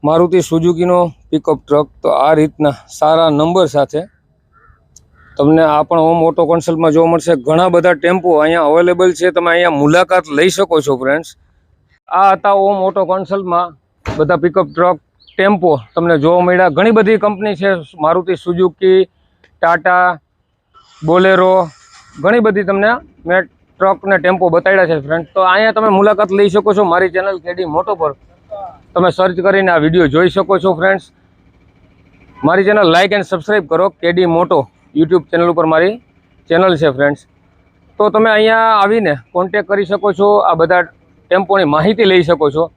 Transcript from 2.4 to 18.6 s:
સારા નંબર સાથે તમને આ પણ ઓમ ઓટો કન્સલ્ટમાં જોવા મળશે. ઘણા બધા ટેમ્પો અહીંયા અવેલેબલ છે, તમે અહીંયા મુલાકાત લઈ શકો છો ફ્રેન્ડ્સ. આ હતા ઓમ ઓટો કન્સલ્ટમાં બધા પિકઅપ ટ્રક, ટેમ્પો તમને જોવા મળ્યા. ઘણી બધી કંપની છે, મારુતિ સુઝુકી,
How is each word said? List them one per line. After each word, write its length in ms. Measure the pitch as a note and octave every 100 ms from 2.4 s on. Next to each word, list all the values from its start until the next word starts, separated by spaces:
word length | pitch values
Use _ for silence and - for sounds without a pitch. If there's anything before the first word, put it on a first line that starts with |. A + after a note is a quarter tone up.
| D#3 - D3+ C#3 - -
સારા 300 | D3+ D#3+ E3
નંબર 380 | D3 D#3 F3+ E3
સાથે 280 | D3 C3+ D3 F#3+ _ _ _ _ _ _ _ _ _ _ _ _ -
તમને 260 | C#3+ D#3+
આ 180 | D#3+ D3+ D#3
પણ 180 | E3+ D#3+
ઓમ 120 | E3+ E3
ઓટો 180 | E3 D#3+
કન્સલ્ટમાં 440 | E3+ E3 E3 E3 D#3
જોવા 160 | E3
મળશે. 200 | E3 E3+ D#3 A#2+
ઘણા 220 | D#3+ F#3
બધા 280 | F3 F3 E3
ટેમ્પો 320 | E3+ F#3 F3 D#3
અહીંયા 260 | D#3 E3+ D3+
અવેલેબલ 420 | D#3+ F3 F3 F#3
છે, 200 | D3+ F3+ F3
તમે 140 | E3+
અહીંયા 280 | E3+ F3 D3
મુલાકાત 500 | D3 E3+ F3+ F#3 D#3 C#3+
લઈ 120 | F3+
શકો 320 | F3+ G3 D#3+ C#3+
છો 80 | C3
ફ્રેન્ડ્સ. 280 | C3 D3+ E3 - _ _ _ _ _ _ _ F3
આ 100 | G3 F#3+
હતા 200 | G3+ G3 G3
ઓમ 100 | G3+ F#3
ઓટો 140 | G3 F3
કન્સલ્ટમાં 580 | F#3 E3+ G3 F#3 F3 F3 D#3 _ _ - -
બધા 240 | D#3 F3
પિકઅપ 240 | E3+ E3+ D#3
ટ્રક, 300 | D3 F3+ F3 _ _ _ -
ટેમ્પો 340 | G3 G3+ F3 C#3+ A2 -
તમને 200 | E3+ D#3+
જોવા 200 | D3+ F3 F3
મળ્યા. 300 | F3+ F#3 D3
ઘણી 180 | G#3+ A3
બધી 200 | G3+ A3
કંપની 320 | G#3 G3 G#3+ F3
છે, 140 | G3 F#3 D3 F3
મારુતિ 300 | D#3 E3+ F3 F3
સુઝુકી, 560 | - F3